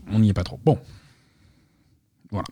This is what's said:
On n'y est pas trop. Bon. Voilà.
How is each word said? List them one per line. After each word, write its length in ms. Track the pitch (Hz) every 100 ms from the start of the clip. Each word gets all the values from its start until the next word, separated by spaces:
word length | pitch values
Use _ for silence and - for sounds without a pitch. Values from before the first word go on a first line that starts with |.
| -
On 60 | 107
n'y 100 | 110
est 60 |
pas 100 | 95
trop. 160 | 90 -
Bon. 140 | 147 - - - _ _ _ _ _ _ _ _ _ _ _ _ _
Voilà. 160 | 101 -